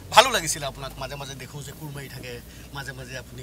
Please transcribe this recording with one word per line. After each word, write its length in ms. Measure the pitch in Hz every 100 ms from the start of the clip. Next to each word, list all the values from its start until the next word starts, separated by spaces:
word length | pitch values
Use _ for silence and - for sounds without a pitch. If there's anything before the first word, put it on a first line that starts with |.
| -
ভালো 200 | 190 262
লাগিছিলে 360 | 220 160 156 143
আপোনাক, 260 | 135 135 135
মাজে 160 | 135
মাজে 200 | 139 135
দেখোঁ 280 | 135 127 147
যে 100 | 139 131
কোৰ 100 | 151 143
মাৰি 120 | 135
থাকে, 240 | 127 127 120 113 - -
মাজে 180 | 143 139
মাজে 220 | 131 127 127
আপুনি 240 | 117 123